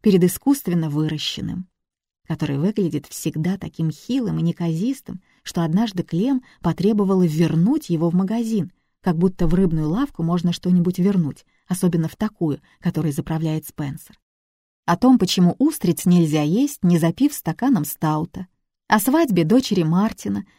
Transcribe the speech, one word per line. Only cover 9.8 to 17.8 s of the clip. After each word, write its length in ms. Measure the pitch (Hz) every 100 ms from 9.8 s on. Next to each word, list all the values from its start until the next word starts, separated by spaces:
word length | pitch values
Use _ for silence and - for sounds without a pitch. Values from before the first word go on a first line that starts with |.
| 151
лавку 320 | 196 285 -
можно 320 | 165 175 175
что-нибудь 460 | 170 175 180 170 180
вернуть, 480 | 185 196 151 - _ _ -
особенно 400 | 180 180 165 160
в 80 | -
такую, 460 | 214 - 160 - _ _
которой 320 | 175 156 160
заправляет 540 | 143 - 160 160 156 -
Спенсер. 540 | - 143 156 - _ _ _ _ _ _ _ -
О 100 | 175
том, 240 | 254 254
почему 360 | 185 - 180 -
устриц 460 | 285 - 175 160 180
нельзя 360 | 180 160 156
есть, 420 | 147 202 285 -
не 140 | 175 175
запив 360 | 165 - 285
стаканом 520 | - 170 160 269 214